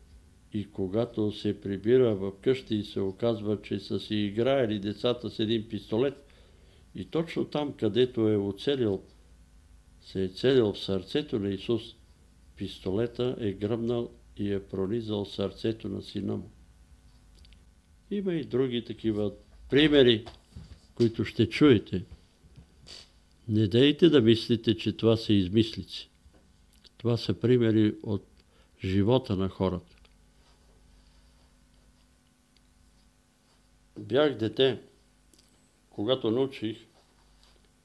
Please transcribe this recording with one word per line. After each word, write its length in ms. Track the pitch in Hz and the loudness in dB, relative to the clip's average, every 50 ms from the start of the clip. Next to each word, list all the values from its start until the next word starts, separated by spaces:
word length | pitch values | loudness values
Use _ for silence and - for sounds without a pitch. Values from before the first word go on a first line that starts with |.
| - - - - _ - _ _ _ _ - | -20 -20 -20 -20 _ -20 _ _ _ _ -8
и 180 | 107 95 - | -8 -8 -8
когато 600 | - - 95 90 95 113 120 120 - 113 107 104 | -8 -8 -6 -4 -2 -2 -2 -2 -2 -4 -4 -4
се 300 | 98 - - 104 101 - | -4 -4 -6 -6 -6 -6
прибира 540 | - 98 98 92 98 113 127 131 123 113 104 | -6 -8 -8 -4 0 2 4 4 4 4 0
в 160 | 95 98 98 - - | -2 -4 -8 -8 -4
къщи 340 | - 131 131 131 - - 110 | -2 -2 -2 -2 -2 -6 -6
и 80 | 104 101 | -6 -6
се 160 | - - 104 | -6 -6 -4
оказва, 640 | 98 95 95 - 120 117 110 104 104 107 104 98 | -4 -4 -4 -4 -2 -2 -2 -2 -4 -4 -4 -4
че 180 | - - 107 98 | -6 -8 -8 -8
са 200 | - - 107 98 | -6 -6 -8 -8
си 160 | - - 107 | -6 -4 -4
играели 640 | 107 104 101 98 113 117 131 139 139 123 104 107 101 | -2 -2 -2 -2 -2 0 0 2 0 0 0 -2 -4
децата 500 | 95 104 101 - - 123 120 - - 110 | -4 -6 -6 -4 -2 -2 -2 -2 -6 -10
с 100 | - - | -6 -4
един 300 | 110 110 113 113 107 - | -2 -2 -2 -4 -4 -6
пистолет 580 | 107 98 - - 107 113 135 143 135 - - _ _ - - _ _ _ _ _ - - - _ - | -10 -10 -8 -4 -2 0 0 -2 -4 -8 -18 _ _ -20 -20 _ _ _ _ _ -20 -20 -20 _ -14
и 100 | - 92 | -14 -10
точно 400 | - - 160 160 160 - 147 131 | -6 -6 -6 -4 -4 -6 -6 -6
там, 280 | - - 151 147 139 - | -4 -4 -4 -4 -4 -4
където 560 | - 113 107 98 120 127 127 - 113 110 107 | -2 -2 0 2 2 2 2 2 0 0 2
е 80 | 107 | 2
оцелил, 680 | 101 101 101 98 - - 143 143 131 117 104 95 95 - - - _ _ _ - - - _ _ - _ - - - _ _ - - | 0 -2 -4 -6 -4 -2 -2 -2 0 0 -2 -2 -4 -8 -14 -20 _ _ _ -20 -20 -20 _ _ -20 _ -20 -20 -20 _ _ -20 -20
се 220 | - - - 95 95 | -16 -10 -6 -4 -4
е 60 | 92 | -4
целил 440 | - - - 131 139 127 110 101 90 | -4 0 2 4 6 6 4 4 0
в 60 | - | -4
сърцето 600 | - - 98 95 92 - - 151 151 - 135 110 | -4 -4 -4 -4 -4 -4 -6 -6 -4 -4 -4 -4
на 100 | 98 101 | -2 -4
Исус, 320 | 98 95 - - 117 110 - - - _ _ _ _ _ _ _ _ _ _ - - | -4 -4 -4 -4 -4 -4 -4 -8 -20 _ _ _ _ _ _ _ _ _ _ -20 -14
пистолета 800 | - 101 92 - - - 95 92 107 117 117 - - 123 123 131 123 | -12 -12 -12 -12 -10 -8 -4 -4 -4 -4 -4 -4 -4 -4 -4 -4 -4
е 120 | 120 101 | -6 -6
гръмнал 600 | 92 92 101 104 120 117 117 117 120 120 120 - - - _ - - | -6 -4 -4 -4 -4 -4 -4 -4 -4 -4 -6 -8 -12 -20 _ -16 -10
и 140 | - 104 101 | -6 -4 -4
е 120 | 101 95 - | -4 -6 -6
пронизал 600 | - 98 95 95 92 113 120 110 107 107 101 98 | -8 -6 -6 -4 -4 -4 -6 -6 -4 -6 -6 -6
сърцето 640 | - - - 101 95 - - - 113 113 110 - 101 | -6 -6 -6 -6 -6 -6 -4 -4 -4 -4 -4 -8 -10
на 120 | 98 95 | -10 -10
сина 360 | 95 - - 101 98 107 107 | -10 -10 -8 -8 -6 -6 -6
му. 140 | 104 92 - - - - _ _ _ - _ - _ _ - _ - _ _ - - - - - - _ _ _ _ _ _ _ _ _ - | -6 -8 -12 -18 -20 -20 _ _ _ -20 _ -20 _ _ -20 _ -20 _ _ -20 -20 -20 -20 -20 -20 _ _ _ _ _ _ _ _ _ -8
Има 220 | 202 208 190 190 170 | -6 -4 -4 -2 -4
и 100 | 160 117 | -4 -4
други 420 | 107 117 123 135 127 120 120 113 | -2 -2 0 0 0 -2 -6 -6
такива 480 | - 107 - - 110 107 104 104 101 - - - _ - - - - | -8 -10 -4 -2 -2 -2 0 -2 -4 -6 -8 -20 _ -20 -16 -4 0
примери, 560 | 127 139 156 151 147 143 127 123 117 107 - - - - _ _ - - - - - - _ _ - | 4 4 6 6 8 8 8 8 6 4 0 -8 -18 -20 _ _ -20 -20 -20 -20 -20 -20 _ _ 0
които 300 | - 120 110 - - 104 | 2 2 2 2 -2 -6
ще 240 | - - - 113 113 | -2 2 0 2 2
чуете. 560 | - - 151 147 120 98 - - 104 90 - - - - _ _ _ _ _ - - - - _ _ _ - - - - - _ _ _ _ _ _ _ - | 4 6 6 6 6 6 4 -2 -8 -8 -8 -10 -18 -20 _ _ _ _ _ -20 -20 -20 -20 _ _ _ -20 -20 -20 -20 -20 _ _ _ _ _ _ _ -6
Не 200 | 113 107 107 110 | -2 0 2 2
дейте 420 | 92 110 120 139 147 147 - 185 160 | 4 4 4 4 4 4 6 6 6
да 120 | 147 139 | 8 8
мислите, 560 | 107 113 113 110 - - 117 110 - 117 107 | 6 6 4 4 2 0 0 0 2 0 -2
че 200 | - - 107 - | 0 -2 -4 -2
това 200 | - 110 113 113 | 2 2 2 2
са 160 | 110 - - 107 | 2 2 2 2
измислици. 760 | 101 92 87 101 113 110 - - 95 90 - - - - _ _ _ _ - _ _ _ _ _ _ _ _ _ _ _ - _ | 2 2 2 2 2 0 0 -2 -12 -14 -12 -14 -16 -16 _ _ _ _ -20 _ _ _ _ _ _ _ _ _ _ _ -20 _
Това 200 | - - 120 117 | -4 -2 -2 -2
са 160 | 113 - - 92 | -2 -2 -4 -4
примери 640 | - - 117 127 120 117 113 107 110 107 104 - - - | 0 2 4 4 4 4 4 4 4 4 2 2 -2 -6
от 220 | 110 104 95 - _ _ _ _ _ _ _ _ _ _ - - | -6 -6 -6 -6 _ _ _ _ _ _ _ _ _ _ -8 -4
живота 520 | 92 92 101 95 110 127 127 - - 101 | 0 2 2 4 4 2 2 0 -2 -2
на 140 | 92 95 95 | -2 -2 -4
хората. 460 | - - 95 90 90 85 - _ _ _ _ _ _ _ _ _ _ _ _ _ _ _ _ _ _ _ _ _ _ _ _ _ _ _ _ _ _ _ _ _ _ _ _ _ _ _ _ _ _ _ _ _ _ _ _ _ _ _ _ _ _ _ _ _ _ _ _ _ _ _ _ _ _ _ _ _ _ _ _ _ _ _ _ _ _ _ _ _ - 104 | -2 -2 -2 -2 -2 -4 -10 _ _ _ _ _ _ _ _ _ _ _ _ _ _ _ _ _ _ _ _ _ _ _ _ _ _ _ _ _ _ _ _ _ _ _ _ _ _ _ _ _ _ _ _ _ _ _ _ _ _ _ _ _ _ _ _ _ _ _ _ _ _ _ _ _ _ _ _ _ _ _ _ _ _ _ _ _ _ _ _ _ -18 -14
Бях 380 | 107 104 113 139 156 147 123 | -6 -2 0 2 2 2 0
дете, 440 | 104 110 104 - - 131 131 113 - - - _ _ _ _ _ _ _ _ _ _ _ _ _ _ _ _ _ _ _ _ | -2 -4 -2 2 2 2 2 2 -2 -8 -18 _ _ _ _ _ _ _ _ _ _ _ _ _ _ _ _ _ _ _ _
когато 420 | - - 101 120 131 131 - 110 | -10 -6 -2 -2 -2 0 0 0
научих, 460 | 110 127 135 135 - - 113 110 110 - - _ _ _ _ _ _ _ _ _ _ _ _ _ _ _ _ _ _ _ | 0 0 -2 -2 -4 -8 -8 -8 -8 -10 -16 _ _ _ _ _ _ _ _ _ _ _ _ _ _ _ _ _ _ _